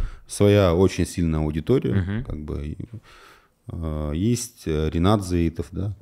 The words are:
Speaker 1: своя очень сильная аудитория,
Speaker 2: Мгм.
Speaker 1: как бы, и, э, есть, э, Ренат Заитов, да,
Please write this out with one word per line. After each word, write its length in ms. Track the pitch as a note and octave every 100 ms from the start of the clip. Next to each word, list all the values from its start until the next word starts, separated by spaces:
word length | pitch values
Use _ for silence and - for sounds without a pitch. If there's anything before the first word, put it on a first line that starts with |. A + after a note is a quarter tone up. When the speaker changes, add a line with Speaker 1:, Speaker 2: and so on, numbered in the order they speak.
| - - -
Speaker 1:
своя 480 | - G2+ G2+ F#2 E2
очень 300 | F#2+ - E2+
сильная 320 | - E2 D#2
аудитория, 540 | D2+ D#2 D2+ B2+ B2+ G2+
Speaker 2:
Мгм. 280 | F2 G#2+ C3+
Speaker 1:
как 180 | D2+
бы, 240 | D2 D2 D2
и, 100 | - - G#2+ - - - - _ _ -
э, 400 | F2 D#2+ D#2 D2+ D#2
есть, 480 | G#2+ A#2+ - - E2
э, 240 | D#2 D#2
Ренат 340 | E2 F#2 G#2+
Заитов, 440 | F2+ F2 E2 E2 -
да, 240 | F2 G2+ -